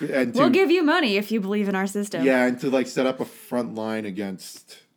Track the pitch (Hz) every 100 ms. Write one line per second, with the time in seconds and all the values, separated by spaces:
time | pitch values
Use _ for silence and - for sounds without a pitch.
0 | 147 135 123 233 320 370 349 359 302 349
1 | 269 196 208 220 190 208 202 196 196 196
2 | 202 175 135 127 127 123 143 131 127 -
3 | 131 127 117 - - 123 117 110 110 110
4 | 107 95 98 92 - - - - _